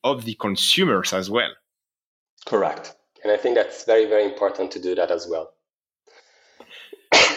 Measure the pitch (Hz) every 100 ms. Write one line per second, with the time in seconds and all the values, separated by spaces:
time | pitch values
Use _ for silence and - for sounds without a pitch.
0 | 127 131 113 107 104 95 - 180 185 98
1 | - 95 92 117 90 - _ _ _ _
2 | _ _ _ _ - 107 82 - - -
3 | _ _ 104 104 123 117 98 - - 113
4 | 107 107 101 - 98 95 92 - 90 90
5 | 85 85 87 80 80 _ _ _ _ _
6 | _ - _ _ _ _ - - - -
7 | - - -